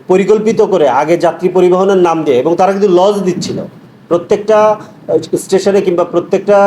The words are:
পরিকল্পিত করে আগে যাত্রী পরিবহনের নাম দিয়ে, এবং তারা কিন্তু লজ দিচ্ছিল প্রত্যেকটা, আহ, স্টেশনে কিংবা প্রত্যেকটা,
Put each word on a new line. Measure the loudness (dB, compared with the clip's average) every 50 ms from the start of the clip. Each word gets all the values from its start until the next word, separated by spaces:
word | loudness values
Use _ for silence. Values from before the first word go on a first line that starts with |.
| -4 0
পরিকল্পিত | 0 2 2 2 0 0 0 0 0 0
করে | 0 0 2 0 2 2
আগে | 0 0 0 0 0 0
যাত্রী | 0 -2 -2 -2 -4 -2
পরিবহনের | 0 2 2 2 2 2 2 2 2 2
নাম | 2 2 0 0 0
দিয়ে, | 0 0 0
এবং | 0 0 0
তারা | 0 0 0
কিন্তু | 0 0 0 2
লজ | 2 2 2 2 0 0
দিচ্ছিল | -2 -4 -4 -4 -6 -8 -8 -10 -10 -12 -16 -20 -20 -20 -20 -16 -8 -4
প্রত্যেকটা, | -4 -4 -2 -2 -4 -2 0 0 2 2 2 2
আহ, | 0 -2 -8 -18 -20 -16 -8 -4 -4 -4 -4 -4 -6 -6
স্টেশনে | -4 -2 -2 0 0 0 0 0
কিংবা | 0 0 -2 -2 -2
প্রত্যেকটা, | -2 -4 -6 -4 -2 -4 -4 0 2 2 2 4